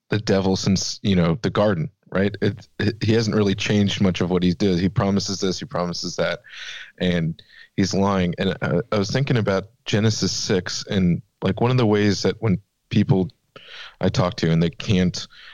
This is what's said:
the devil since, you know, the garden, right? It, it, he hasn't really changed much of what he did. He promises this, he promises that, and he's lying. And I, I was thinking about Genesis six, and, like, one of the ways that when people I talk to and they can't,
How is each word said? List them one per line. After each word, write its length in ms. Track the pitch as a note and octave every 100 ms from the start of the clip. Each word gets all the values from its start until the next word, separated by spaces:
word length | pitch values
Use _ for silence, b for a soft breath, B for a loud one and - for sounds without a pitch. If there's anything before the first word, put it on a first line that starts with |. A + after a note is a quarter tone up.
| _
the 100 | A2
devil 380 | G#2 G2 F#2+ F#2+
since, 420 | - F#2 - -
you 120 | A2
know, 240 | F#2 E2+ D#2+
the 80 | G2
garden, 400 | G#2+ G#2+ F#2 D2 - _
right? 240 | F#2 G2+ G2+
It, 260 | G#2 - - -
it, 240 | G#2 -
he 100 | G#2
hasn't 240 | A2+ G#2 G#2+
really 180 | G2+
changed 460 | F#2+ - G#2 G2+ -
much 220 | G2 E2+
of 80 | F2
what 120 | F2+
he 120 | F2+
did. 240 | E2+ G2+ F2
He 100 | F#2+
promises 520 | - G2 G2 F2+ F#2
this, 180 | F#2+ F2
he 80 | -
promises 500 | E2+ F2+ F2 F2+ -
that, 240 | E2+ E2+ B B B B B -
and 460 | F2+ F2 D#2+ E2 B B B -
he's 160 | F#2+
lying. 420 | F2+ G2 G2 F2 E2
And 180 | G2 -
I, 180 | - E2 -
I 80 | G#2+
was 120 | G2
thinking 260 | B2+ C#3 A#2+
about 320 | G2+ F#2+ G2 _
Genesis 480 | - G#2+ A2 G#2+ F#2
six, 540 | - - G2 - - -
and, 340 | G2+ F2+ E2 - _
like, 180 | G2 G2
one 100 | A#2+
of 60 | B2+
the 100 | A2+
ways 360 | G#2 G#2 F#2
that 180 | G2 F2+
when 180 | A2 F2+ - _ _
people 420 | G#2+ G2+ F#2+ F#2+ - _ B B B B B
I 80 | C3
talk 280 | - F2+ -
to 140 | E2+
and 120 | E2
they 80 | E2+
can't, 560 | - - F#2 F2+ - - B B